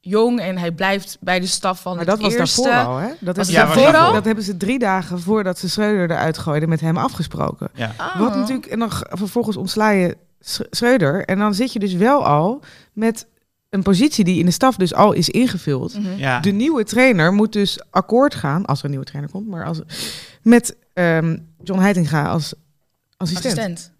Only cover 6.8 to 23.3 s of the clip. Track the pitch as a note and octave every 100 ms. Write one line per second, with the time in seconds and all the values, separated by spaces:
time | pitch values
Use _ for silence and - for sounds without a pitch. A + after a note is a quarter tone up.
6.8 | D#3+ E3 C4 - D#3+ - - - - -
7.8 | A2+ A2 - - A3+ C4+ A#3 C4 - A3
8.8 | A3+ - - F3 G3+ A#3+ A3+ F3+ F#3 G#3+
9.8 | G#3+ G3+ F3 - _ _ - - - -
10.8 | A#3+ B3+ D3 E3+ - F#3+ G#3 G3 B3+ A3+
11.8 | G3+ F3+ A3 C#4+ - D3 F3 C4+ - -
12.8 | _ - A3+ A3+ - _ _ _ _ G3
13.8 | F#3+ F#3 D4 - E3+ F3+ F3 E3 C4 A#3
14.8 | F3+ - G#3 E3+ E3 - B3+ F3+ D3+ C3+
15.8 | - G#3 G3+ F#3+ C3+ B2 E3 G3+ C4 D4+
16.8 | G#3+ G#3+ C4 G3+ D#3+ G3+ A3 G#3+ G3 -
17.8 | - F#3+ F#3 A#3 C#4+ - D3 D3+ G3 C#3
18.8 | C#3+ C#3 C3+ C#3+ D3 F#3+ G#3+ F3 E3 E3
19.8 | D#3 - - - - - A3 A#3+ - -
20.8 | _ - E3+ E3 E3 D#3+ - _ - F#3+
21.8 | F#3+ F#3 D#3 D#3 C#3+ E3 D3 - _ _
22.8 | _ _ _ _ F3+